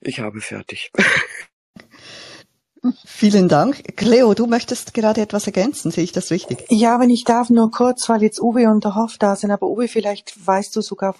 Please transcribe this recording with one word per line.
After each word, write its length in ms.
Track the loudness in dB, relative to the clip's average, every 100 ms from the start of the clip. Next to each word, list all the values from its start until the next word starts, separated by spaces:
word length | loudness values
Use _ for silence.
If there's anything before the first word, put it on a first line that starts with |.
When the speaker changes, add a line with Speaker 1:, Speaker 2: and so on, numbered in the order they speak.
Speaker 1:
Ich 200 | -10 -8
habe 200 | -10 -10
fertig. 500 | -12 -14 -14 -14 -8 -2
<laughs> 60 | 0 0 -4 -12 -20 _ _ -20 -20 -20 -20 -20 -20 -20 _ _ _ _ -4 -4
Speaker 2:
Vielen 460 | -10 0 4 4 4
Dank. 480 | 4 2 -2 -10 -4
Cleo, 340 | 4 6 6
du 140 | 4 2
möchtest 480 | -2 -2 -8 -8
gerade 260 | -2 0 0
etwas 260 | -2 -4 -4
ergänzen, 440 | -2 -2 -2 -4
sehe 120 | -4
ich 80 | -4
das 180 | -4 -4
richtig? 340 | -4 -6 -8 0
Speaker 3:
Ja, 280 | 2 4 4
wenn 120 | 4
ich 140 | 2
darf, 260 | 2 0 4
nur 200 | 4 2
kurz, 380 | 2 0 0 -2
weil 140 | 2
jetzt 180 | 0 0
Uwe 300 | -2 2 4
und 140 | 2
der 100 | 0
Hoff 240 | -2 -4 -2
da 180 | -2 0
sind. 140 | -2
Aber 160 | -4 -4
Uwe, 200 | -4 -4
vielleicht 600 | -4 -4 -6 -12 -8 -2
weißt 280 | -2 -2
du 60 | -6
sogar, 340 | -6 -6 -6